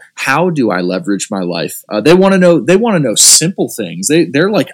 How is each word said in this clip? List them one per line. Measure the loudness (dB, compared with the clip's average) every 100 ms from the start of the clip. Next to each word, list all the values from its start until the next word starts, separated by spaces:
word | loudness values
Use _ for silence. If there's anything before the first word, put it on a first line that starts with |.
| -12
"How | -6 -2 0 0
do | 0 0
I | 0
leverage | -2 -4 -4 -4 -4
my | -6
life?" | -4 -6 -6 -10 -6
Uh, | 0
they | 4
wanna | 4 4 4
know, | 4 2
they | 2
wanna | 0 2 0
know | -2
simple | 0 2 2 -2 -4 -6
things. | -6 -10 -8 0
They, | 0
they're | 2 0 0
like, | 0 -4